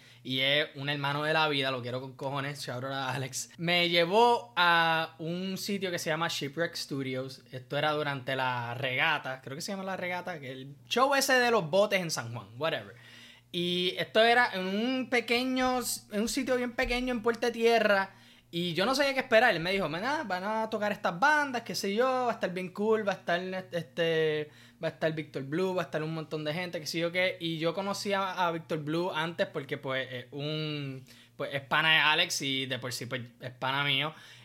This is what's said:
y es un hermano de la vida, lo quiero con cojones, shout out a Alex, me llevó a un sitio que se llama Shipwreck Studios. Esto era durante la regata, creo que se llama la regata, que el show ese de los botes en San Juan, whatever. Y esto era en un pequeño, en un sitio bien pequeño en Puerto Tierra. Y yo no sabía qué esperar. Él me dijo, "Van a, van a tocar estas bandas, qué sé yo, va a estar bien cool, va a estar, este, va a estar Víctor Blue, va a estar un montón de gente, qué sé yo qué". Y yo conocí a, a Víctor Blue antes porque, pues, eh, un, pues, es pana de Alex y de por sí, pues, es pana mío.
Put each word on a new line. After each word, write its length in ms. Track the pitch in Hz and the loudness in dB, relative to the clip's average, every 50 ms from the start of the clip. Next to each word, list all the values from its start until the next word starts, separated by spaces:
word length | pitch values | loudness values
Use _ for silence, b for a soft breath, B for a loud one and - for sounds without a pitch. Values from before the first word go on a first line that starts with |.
| B B B B | B B B B
y 180 | B 123 131 131 | B -4 -2 2
es 260 | 135 139 143 147 156 - - | 2 4 4 2 2 0 -4
un 160 | 135 135 143 | -6 -4 -4
hermano 320 | 147 143 143 143 143 147 | -2 -2 -2 -2 -2 0
de 100 | 151 156 | 0 2
la 160 | 156 160 156 151 | 2 4 4 4
vida, 220 | 147 139 131 135 | 2 2 0 0
lo 100 | 131 123 | -2 -2
quiero 200 | 120 120 120 131 | -4 -6 -6 -6
con 140 | 135 131 120 | -8 -10 -12
cojones, 460 | - 143 131 143 139 135 143 143 139 | -8 -6 -4 -4 -4 -4 -6 -6 -8
shout 240 | - - 123 123 131 | -8 -8 -8 -6 -6
out 80 | 135 | -6
a 200 | 135 135 135 131 | -6 -4 -4 -4
Alex, 380 | 127 139 131 131 127 - - - - | -4 -4 -4 -6 -6 -8 -10 -10 -10
me 320 | - 170 170 175 175 175 175 | -6 -2 0 2 2 2 4
llevó 640 | 170 170 170 170 196 220 240 240 240 220 - - - | 4 4 4 4 6 6 6 6 6 2 0 -4 0
a 600 | 180 175 175 170 165 165 165 160 160 160 - - - | 2 4 6 6 6 4 4 2 2 0 -4 -6 -8
un 360 | 160 160 175 180 190 190 190 | -6 -6 -4 -4 -4 -4 -6
sitio 340 | 185 - - 202 196 190 185 | -6 -4 -4 -4 -4 -4 -4
que 80 | 175 165 | -4 -4
se 120 | - 170 | -2 -2
llama 180 | 156 160 170 165 | -2 0 0 -2
Shipwreck 460 | - - 143 139 143 160 170 165 165 | -2 -4 -6 -6 -4 -4 -4 -4 -4
Studios. 680 | - - - 147 135 135 131 127 131 135 131 131 - - - | -8 -8 -6 -6 -6 -4 -4 -4 -6 -6 -8 -12 -16 -18 -16
Esto 260 | - 123 - - 139 143 | -16 -16 -10 -6 -2 0
era 140 | 147 156 | 0 0
durante 440 | 151 151 151 143 139 131 123 135 135 | 0 0 0 -2 -4 -4 -4 -4 -2
la 380 | 131 131 127 123 123 120 120 120 | 0 0 -2 -2 -2 -4 -6 -6
regata, 680 | 120 135 127 127 135 151 160 151 139 - 135 131 131 | -4 -4 -2 0 2 2 2 2 0 -2 -6 -8 -8
creo 140 | - 120 135 | -10 -12 -10
que 80 | 160 | -10
se 100 | 165 - | -8 -8
llama 120 | 196 190 190 | -8 -6 -6
la 120 | 190 185 | -6 -6
regata, 440 | 180 180 180 180 180 175 185 175 151 | -6 -6 -6 -6 -6 -6 -8 -10 -10
que 100 | 139 127 | -10 -12
el 260 | 131 131 131 139 139 - - - | -12 -12 -12 -14 -16 -18 -8 -2
show 260 | - 233 262 277 277 | 2 4 4 4 4
ese 200 | 269 269 - 262 | 4 4 4 4
de 160 | 254 240 240 | 4 6 6
los 200 | 233 214 170 147 | 4 2 2 4
botes 320 | 170 196 208 208 202 190 | 4 4 4 4 2 0
en 80 | 180 160 | 0 -2
San 240 | - 151 120 117 120 | -4 -6 -6 -6 -8
Juan, 140 | 110 101 101 110 123 | -10 -12 -12 -8 -4
whatever. 360 | 151 165 151 123 104 98 95 B B B B B B B B B B _ | -2 -2 -2 -2 -6 -10 -16 B B B B B B B B B B _
Y 440 | - 175 175 175 175 180 180 180 185 | -4 -2 0 0 0 0 0 0 0
esto 260 | - 165 - - 220 | -2 -4 0 4 6
era 280 | 226 233 240 247 247 - | 6 8 6 6 4 2
en 140 | - 190 185 | 0 -2 -2
un 420 | 190 196 208 226 254 262 262 247 - | -2 -2 0 0 0 -2 -2 -2 0
pequeño, 720 | 262 240 - - 240 240 254 262 254 254 254 254 254 247 233 - - - - - | 0 -2 0 2 0 0 0 0 0 2 2 2 2 0 -2 -4 -6 -8 -8 -6
en 80 | 208 202 | -2 -2
un 80 | 220 226 | -2 0
sitio 280 | - 285 247 233 254 | -2 -2 0 0 0
bien 160 | 247 247 247 | 0 0 -2
pequeño 400 | 233 - 254 240 240 247 247 254 | -2 -2 -2 0 0 -2 -2 -2
en 100 | 247 226 | -2 0
Puerto 280 | 208 233 226 220 247 240 | 0 0 0 0 -2 -2
Tierra. 640 | 233 226 226 233 233 226 214 208 202 196 196 - B B B B B B B _ | 0 2 4 6 6 6 6 6 4 4 2 -2 B B B B B B B _
Y 220 | - 170 175 180 160 | -4 -2 -2 0 0
yo 120 | 170 190 | 0 2
no 80 | 247 269 | 2 2
sabía 200 | 277 277 277 262 | 2 2 2 0
qué 60 | 262 | -2
esperar. 320 | 254 - 226 220 247 240 | 0 4 6 6 6 6
Él 80 | 185 160 | 4 2
me 120 | 165 180 | 0 0
dijo, 160 | 196 196 185 147 | 0 0 0 -2
"Van 160 | 156 175 214 | -2 -4 -2
a, 180 | 262 294 320 | -2 -2 -2
van 220 | 302 202 180 180 185 | -2 -4 -4 -4 -2
a 260 | 214 220 220 220 220 | -2 -2 -2 -2 -2
tocar 220 | 226 208 208 208 | -2 -2 -2 -2
estas 260 | 202 - - 196 175 170 | -2 -2 -2 -2 0 4
bandas, 440 | 262 294 302 294 294 277 247 233 | 4 4 6 4 2 0 -2 -4
qué 120 | 233 - 180 | -6 -4 -6
sé 180 | - - 196 | -4 -2 0
yo, 140 | 202 220 254 | 2 2 2
va 240 | 262 254 254 247 233 | 4 2 2 2 0
a 40 | 214 | 0
estar 200 | - 208 180 175 | 0 -2 -4 -2
bien 140 | 185 185 180 | -4 -6 -6
cool, 380 | - - 208 220 220 220 208 | -4 -2 2 2 2 2 2
va 40 | 202 | 0
a 60 | 185 | -2
estar, 240 | - - - 170 175 185 185 190 185 185 - | -2 0 0 0 0 0 -4 -6 -8 -8 -6
este, 760 | - 170 165 - - 170 165 165 165 160 160 156 151 151 151 151 B B B B B B | -6 -6 -6 -6 -2 0 0 2 2 2 2 2 2 0 -4 -6 B B B B B B
va 60 | 170 | -6
a 40 | 160 | -6
estar 200 | 156 - - 160 | -4 -2 -2 -2
Víctor 300 | 160 160 147 147 - 143 | -2 -2 -6 -8 -8 -8
Blue, 320 | 135 135 151 175 190 190 185 | -6 -4 -2 0 0 0 0
va 80 | 180 | -2
a 20 | 160 | -4
estar 180 | - - 156 156 | -2 -4 -4 -4
un 100 | 160 165 | -4 -4
montón 300 | 165 151 - 165 156 151 | -6 -6 -6 -8 -6 -4
de 100 | 151 151 | -4 -4
gente, 240 | 180 180 170 175 170 | -4 -6 -6 -8 -8
qué 80 | 151 | -8
sé 140 | - - 165 | -6 -4 -2
yo 100 | 165 170 | -2 -2
qué". 260 | 175 185 180 185 185 - | 0 0 0 0 0 -4
Y 180 | 170 165 165 156 | -4 -4 -4 -2
yo 160 | 160 165 165 | -2 -2 -2
conocí 380 | 196 196 202 196 - - 202 | -2 -4 -4 -4 -4 -2 -2
a, 340 | 196 196 196 185 180 175 180 | 0 0 0 -2 -2 0 0
a 60 | 170 | 0
Víctor 260 | 165 165 160 - 175 156 | 0 -2 -4 -4 -4 -4
Blue 320 | 143 151 156 170 175 185 | -2 -2 -2 -2 -2 -2
antes 360 | - 151 160 170 170 - 196 190 | -2 -2 -4 -4 -2 -2 -4 -2
porque, 280 | - 156 135 - 151 | -2 -6 -6 -6 -8
pues, 300 | 135 - 135 131 131 127 120 | -6 -4 -4 -4 -4 -4 -6
eh, 200 | 127 123 - - | -8 -12 -12 -10
un, 760 | 143 143 143 151 156 156 156 151 151 147 143 135 131 135 135 B B B B B B | -10 -8 -6 -4 -4 -4 -4 -4 -6 -6 -6 -8 -10 -12 -14 B B B B B B
pues, 180 | - 139 - | -8 -8 -6
es 100 | 139 139 | -4 -6
pana 320 | 139 - 165 151 160 160 160 | -2 2 2 4 6 6 6
de 40 | 156 | 6
Alex 440 | 143 151 156 165 180 175 - - | 6 6 6 4 2 2 0 -2
y 240 | 147 139 135 131 135 | -2 -2 -2 -2 -2
de 120 | 127 131 117 | -2 -4 -4
por 140 | 127 127 | -4 -6
sí, 140 | 120 - 127 | -6 -6 -6
pues, 160 | 120 135 123 120 120 - _ | -6 -6 -6 -6 -10 -14 _
es 100 | - 120 | -14 -14
pana 320 | - - 131 131 135 139 | -8 -4 -4 -2 0 0
mío. 320 | 143 143 139 135 147 156 156 B B B B B | 2 2 2 2 0 -2 -4 B B B B B